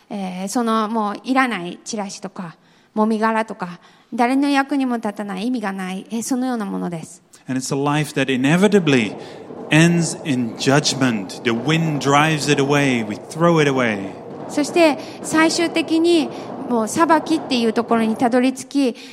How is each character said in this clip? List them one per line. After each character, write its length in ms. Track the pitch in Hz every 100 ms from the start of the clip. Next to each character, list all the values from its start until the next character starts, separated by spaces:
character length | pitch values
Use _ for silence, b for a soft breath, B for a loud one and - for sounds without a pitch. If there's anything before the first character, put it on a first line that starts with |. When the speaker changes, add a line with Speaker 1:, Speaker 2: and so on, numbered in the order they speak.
| -
Speaker 1:
え 360 | 208 185 180 196
ー、 20 |
そ 140 | 254
の、 260 | 226 220 214
も 220 | 226 208
う 100 | 208
い 100 | 233
ら 140 | 262 254
な 180 | 196 175
い 140 | - -
チ 100 | 214
ラ 140 | 196
シ 120 | -
と 80 | 190
か、 280 | - 175 - b b b
も 120 | 214 214
み 140 | 214
殻 260 | 220 220 226
と 100 | 196
か、 240 | 175 175 b b b
誰 220 | 233 240 269
の 140 | 285
役 280 | 277 269 285
に 80 | 262
も 120 | 233
立 160 | 214
た 100 | 208
な 160 | 202 185
い、 80 | 233
意 40 |
味 100 | 254
が 100 | 208
な 200 | 190 185
い、 120 | 190 -
え 80 | 233
ー、 40 |
そ 140 | 220 254
の 80 | 254
よ 80 |
う 40 | 233
な 80 | 196
も 120 | 185
の 100 | 180
で 140 | 170
す。 200 | - - _ B -
Speaker 2:
And 120 | 131
it's 160 | 131 143
a 80 |
life 300 | 143 151 147
that 140 | 143 131
inevitably 880 | 127 139 175 208 202 156 131 104 - B B B - -
ends 460 | 151 170 170 165 -
in 320 | 165 127 117 101
judgment. 840 | 135 139 - 135 131 110 92 -
The 60 | 120
wind 500 | 117 131 160 160 143
drives 520 | 131 143 156 156 135
it 100 | 139
away. 420 | 139 143 139 120 104
We 120 | 101
throw 440 | - 160 170 165
it 80 | 143
away. 440 | 131 120 101 98 - - - -
Speaker 1:
そ 140 | 294
し 80 | 277
て 280 | 349 320 262 B B
最 280 | - 320 320
終 200 | 320 330
的 280 | 330 - 320
に 300 | 339 339 240 B B - -
も 140 | 240
う 40 | 214
裁 200 | 311 330 302
き 120 | 302 311
っ 60 |
て 180 | - 247
い 60 | 226
う 80 |
と 100 | 226
こ 120 | 226 226
ろ 80 |
に 120 | 220 220
た 140 | 254
ど 100 | 247
り 140 | 262
着 400 | 262 - 285 262
き、 40 | B B